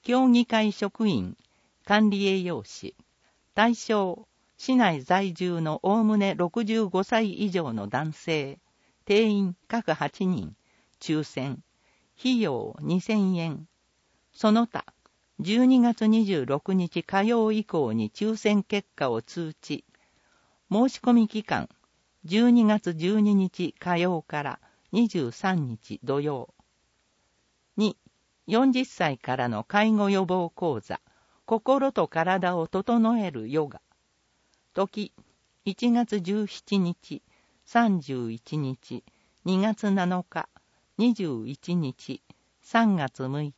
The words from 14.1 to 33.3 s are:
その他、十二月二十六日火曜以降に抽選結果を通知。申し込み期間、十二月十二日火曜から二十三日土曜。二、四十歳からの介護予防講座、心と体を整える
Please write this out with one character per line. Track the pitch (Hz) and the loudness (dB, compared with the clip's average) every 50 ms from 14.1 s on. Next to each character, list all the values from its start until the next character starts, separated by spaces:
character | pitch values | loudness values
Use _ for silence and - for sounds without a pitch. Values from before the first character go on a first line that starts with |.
| _ _ _ _ | _ _ _ _
そ | _ - - 214 | _ -2 0 2
の | 214 226 233 | 2 2 0
他、 | - - - - - _ _ _ _ _ _ _ _ _ - | -2 -4 -10 -12 -12 _ _ _ _ _ _ _ _ _ -8
十 | 151 180 214 240 254 | -4 -2 2 4 6
二 | 254 262 247 | 6 6 6
月 | 240 240 220 - 220 | 6 4 2 2 2
二 | 214 220 226 214 | 4 4 4 2
十 | 196 190 147 127 | 2 0 -2 0
六 | 127 139 143 - 190 190 | -2 -2 -4 -2 -2 0
日 | 185 175 165 - 170 - | 0 0 -2 -4 -6 -6
火 | - - 196 202 | -2 0 0 2
曜 | 226 240 226 220 214 | 2 2 2 2 2
以 | 214 220 208 | 0 -2 -4
降 | - - 165 135 113 | -2 -2 -2 0 0
に | 110 113 107 104 | 0 -2 -4 -4
抽 | - - 202 214 220 | -4 -4 -4 -4 -2
選 | 208 - 208 208 202 190 | 0 0 2 2 2 0
結 | - 202 202 - _ - | 0 -4 -6 -6 _ -8
果 | - 143 127 | -4 -4 -2
を | 117 113 | -2 -4
通 | - - - 175 165 156 151 | -6 -8 -10 -8 -8 -8 -10
知。 | _ - - 143 - - _ _ _ _ _ _ _ _ _ _ _ _ _ _ _ _ - | _ -10 -8 -8 -8 -10 _ _ _ _ _ _ _ _ _ _ _ _ _ _ _ _ -2
申 | 185 214 247 269 | 2 2 2 2
し | - - | 0 -2
込 | - 254 240 | 2 4 4
み | 233 220 | 4 4
期 | 214 - 214 - | 2 -2 -6 -4
間、 | - 151 95 67 - _ _ _ _ _ _ _ _ _ _ - | -4 -4 -4 -4 -8 _ _ _ _ _ _ _ _ _ _ -8
十 | 156 185 220 240 240 | -2 2 4 4 6
二 | 240 240 220 | 6 6 6
月 | 208 214 208 - 180 165 | 4 4 2 0 -4 -4
十 | 156 170 185 214 214 | -2 -2 0 2 2
二 | 208 208 202 | 4 4 4
日 | 196 190 180 - - 180 - - | 2 2 0 -2 -4 -6 -6 -6
火 | - - 180 175 | -6 -4 -2 0
曜 | 170 175 180 175 160 | 0 0 0 -2 -4
か | - - 156 147 147 | -6 -6 -8 -6 -6
ら | 135 - - _ _ _ _ _ - | -6 -8 -12 _ _ _ _ _ -4
二 | - 220 240 214 | 0 0 0 2
十 | - 170 131 117 | 0 -2 -4 -4
三 | - - - 190 185 165 143 | -6 -4 -2 -2 0 0 -2
日 | 123 113 - _ - 107 - 123 | -4 -8 -10 _ -12 -14 -10 -6
土 | 127 135 143 | -4 -2 -2
曜。 | 147 151 143 123 120 - _ _ _ _ _ _ _ _ _ _ _ _ _ _ _ _ _ _ _ _ _ _ _ _ - | -2 -4 -4 -6 -10 -14 _ _ _ _ _ _ _ _ _ _ _ _ _ _ _ _ _ _ _ _ _ _ _ _ -4
二、 | 196 214 202 - _ _ _ _ _ _ _ _ _ - | -2 -2 -2 -2 _ _ _ _ _ _ _ _ _ -6
四 | - 208 233 269 269 | -2 2 2 4 4
十 | 247 254 262 | 2 2 -2
歳 | - - - 180 151 135 | -4 -4 -4 -2 -2 -4
か | - - 135 127 | -4 -6 -4 -2
ら | 131 120 120 | -2 -2 -2
の | 113 104 - | -4 -6 -4
介 | - - 208 214 220 | -2 0 2 2 4
護 | 220 208 202 196 | 2 2 2 2
予 | 196 190 190 | 2 0 0
防 | 170 180 185 170 165 - | 0 -2 -2 -4 -6 -6
講 | - 180 156 131 107 | -6 -4 -4 -4 -4
座、 | - - - - _ _ _ _ _ _ _ _ _ | -8 -10 -12 -12 _ _ _ _ _ _ _ _ _
心 | - 226 220 - 254 269 277 277 269 | -4 -2 -2 2 2 2 2 2 0
と | - 202 165 | 0 0 -2
体 | - - 160 165 185 190 190 185 180 180 | 0 0 -2 0 0 0 0 0 -2 -2
を | 170 160 - | -2 -4 -4
整 | - 185 - - 233 233 220 226 240 226 | -4 -4 -2 0 2 2 2 2 2 0
え | 202 | -2
る | 175 | -4